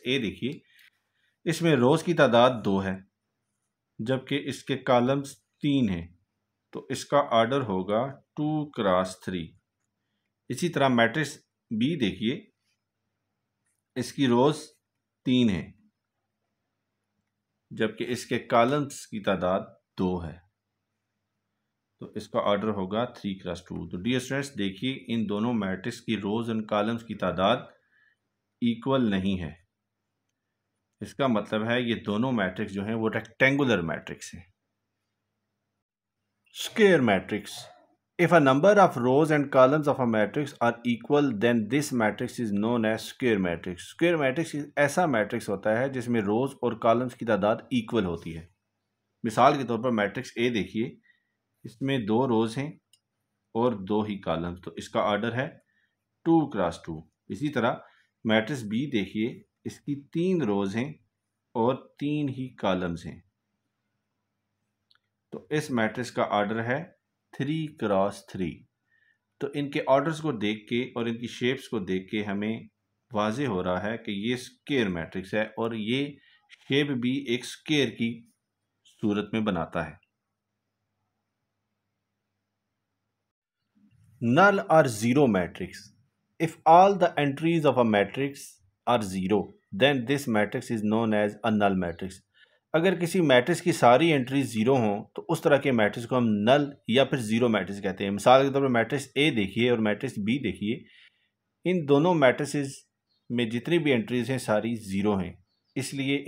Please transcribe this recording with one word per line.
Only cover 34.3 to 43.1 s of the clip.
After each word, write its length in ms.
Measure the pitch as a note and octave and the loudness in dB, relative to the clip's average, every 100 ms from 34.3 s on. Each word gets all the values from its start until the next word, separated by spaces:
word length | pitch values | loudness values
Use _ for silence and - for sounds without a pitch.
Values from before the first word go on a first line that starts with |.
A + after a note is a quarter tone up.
हैं। 100 | E2+ - _ _ _ _ _ _ _ _ _ _ _ _ _ _ _ _ _ _ _ _ - | -18 -20 _ _ _ _ _ _ _ _ _ _ _ _ _ _ _ _ _ _ _ _ -12
स्क्वायर 440 | - - G3+ E3 | -8 4 6 6
मैट्रिक्स। 500 | A#2+ F#2+ - G#2 - - - - _ _ _ - | 6 2 2 -6 -6 -16 -18 -20 _ _ _ 0
if 120 | E3+ | 6
a 60 | E3+ | 6
number 320 | C#3 C3+ F#3+ | 6 6 6
of 220 | G#3 F3+ C3+ | 6 6 4
rows 320 | B2 C#3 D#3 | 2 4 4
and 200 | D3+ C#3+ | 2 2
columns 360 | C3+ C3 D3+ C#3+ | 6 6 6 0
of 100 | B2 | 0
a 80 | B2 | 2
matrix 480 | A2 G#2 D3 C#3 - | 2 0 -2 -6 0
are 180 | A#2 A#2 | 0 0
equal, 460 | A#2+ A2+ - D3 C#3+ | -4 -4 0 2 2
then 260 | G#2 A#2 A#2+ G#2 | 2 2 2 0
this 180 | C#3 D3 | -2 -2
matrix 460 | B2 G#2+ G2+ B2 - | 0 0 -2 -8 -6
is 120 | A2+ | -4
known 300 | G2+ A2 A#2+ | -2 0 0
as 200 | A2 A2 | 0 -2
square 340 | - | -6